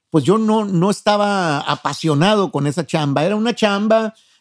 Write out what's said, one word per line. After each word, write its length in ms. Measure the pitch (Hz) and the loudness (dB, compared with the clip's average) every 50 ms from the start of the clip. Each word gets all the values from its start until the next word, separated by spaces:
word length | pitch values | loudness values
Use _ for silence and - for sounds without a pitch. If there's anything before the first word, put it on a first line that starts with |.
| _ _ | _ _
pues, 140 | - 156 120 | -2 0 2
yo 140 | 156 208 | 2 2
no, 260 | 220 220 214 214 220 214 | 2 2 2 0 0 0
no 240 | 202 190 165 180 208 | 0 0 0 0 0
estaba 680 | 196 - - 214 208 208 208 202 202 190 175 160 143 143 | -2 0 0 0 2 2 0 0 0 0 0 -2 -2 -2
apasionado 920 | - 147 147 - - 143 147 - - 160 147 139 170 208 214 208 190 139 | -2 -4 -6 -4 -4 -6 -6 -2 -2 0 2 2 4 4 4 2 0 -2
con 160 | - 143 143 | -2 -2 -2
esa 180 | 147 139 180 151 | -2 -2 -4 -4
chamba. 400 | - - 160 147 143 135 143 156 | -4 -2 -2 -2 0 0 0 0
Era 100 | 190 208 | 0 -2
una 180 | 214 220 240 - | -2 -2 -2 0
chamba, 580 | - 220 202 202 202 214 214 220 226 220 220 - _ _ _ _ _ | 0 0 0 0 0 0 2 2 2 0 -2 -8 _ _ _ _ _